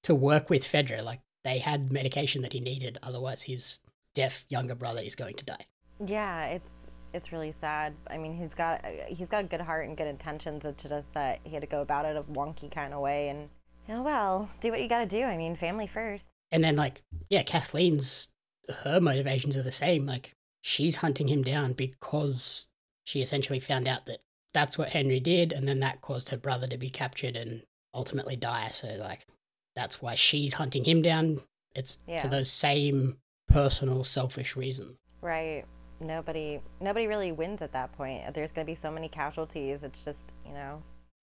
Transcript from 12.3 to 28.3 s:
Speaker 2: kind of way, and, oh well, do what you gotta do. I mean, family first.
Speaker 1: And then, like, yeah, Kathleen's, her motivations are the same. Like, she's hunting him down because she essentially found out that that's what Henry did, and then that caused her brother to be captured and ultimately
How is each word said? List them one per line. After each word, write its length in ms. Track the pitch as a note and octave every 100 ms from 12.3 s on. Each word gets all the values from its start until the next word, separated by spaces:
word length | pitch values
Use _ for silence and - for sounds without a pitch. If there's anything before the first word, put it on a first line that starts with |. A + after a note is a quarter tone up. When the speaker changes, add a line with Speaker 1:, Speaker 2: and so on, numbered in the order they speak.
| D3 D3 D#3 C#3+
Speaker 2:
kind 220 | D#3+ C#3+
of 80 | C#3+
way, 300 | C#3 C#3+ C#3+
and, 180 | D3 D3 - _ - -
oh 140 | A3+
well, 480 | C4+ C#4+ G3 F#3+ G#3 -
do 100 | A#3
what 120 | -
you 60 | A#3+
gotta 180 | A#3 G#3+
do. 160 | G#3
I 160 | B3+ E3+
mean, 180 | E3 E3
family 300 | E3+ G#3 G3+
first. 380 | G#3+ A3+ G3+ - _ _
Speaker 1:
And 100 | D#3+
then, 140 | D#3+ D3
like, 240 | C#3+ - _ - -
yeah, 120 | G3
Kathleen's, 840 | - E3 - D3 F3+ D3 C3+ - - _ _ _ - -
her 160 | C#3 E3+
motivations 560 | E3+ C3+ C3+ C3+ C#3+ C3+
are 60 |
the 80 | B2+
same. 340 | - D3+ E3
Like, 300 | C#3 B2+ - _ _ _
she's 360 | - - C#3+ -
hunting 320 | E3 C3+ C#3
him 120 | D3
down 300 | B2+ D3 C3+
because 960 | B2+ C3 - - D3+ D3 B2+ - - - _ _ _ -
she 160 | C#3+
essentially 380 | B2+ C#3+ C3+ C3+
found 280 | - C3 B2+
out 160 | B2+
that 140 | - - _ _ _
that's 240 | D3+ D3 -
what 120 | -
Henry 300 | D#3+ C3+ C3
did, 320 | C3 F3 E3
and 160 | C#3 C#3
then 100 | C3+
that 220 | C3 -
caused 300 | - B2+ -
her 60 | B2
brother 300 | C#3 B2+ B2+
to 100 | C3
be 140 | C3
captured 460 | - C#3 - B2+ A#2+
and 260 | A2+ A2+ - _ _
ultimately 400 | B2 - C#3 -